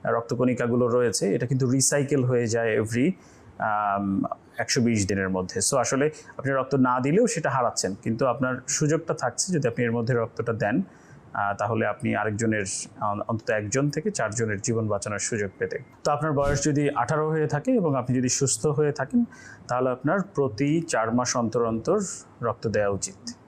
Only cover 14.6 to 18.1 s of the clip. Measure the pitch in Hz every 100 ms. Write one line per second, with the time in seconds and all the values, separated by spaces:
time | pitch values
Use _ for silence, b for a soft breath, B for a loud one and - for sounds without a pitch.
14.6 | 113 113 110 101 107 101 - 113 101 -
15.6 | 95 - - - 160 147 156 139 143 143
16.6 | 156 143 143 147 - 156 156 160 151 147
17.6 | - 254 170 135 120